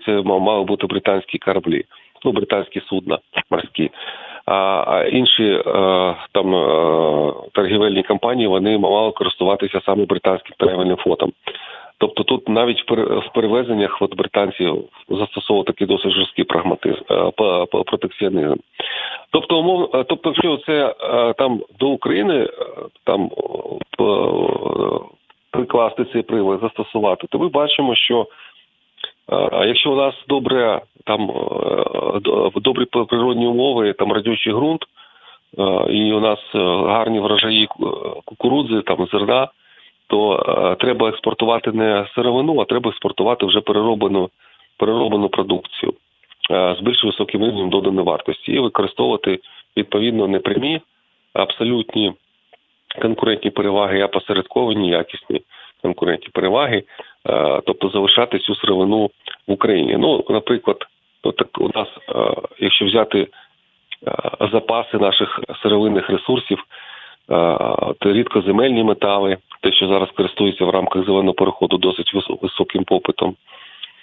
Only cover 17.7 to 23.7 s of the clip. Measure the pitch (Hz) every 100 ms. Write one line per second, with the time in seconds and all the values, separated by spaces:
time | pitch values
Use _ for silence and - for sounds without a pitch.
17.7 | 98 101 107 92 - 98 92 76 73 -
18.7 | - - - - - - 156 - 165 170
19.7 | 180 170 131 127 165 165 117 175 143 -
20.7 | 151 131 - - 120 117 110 135 113 -
21.7 | - 135 135 - 180 202 147 - - -
22.7 | - - _ - 95 87 - - - -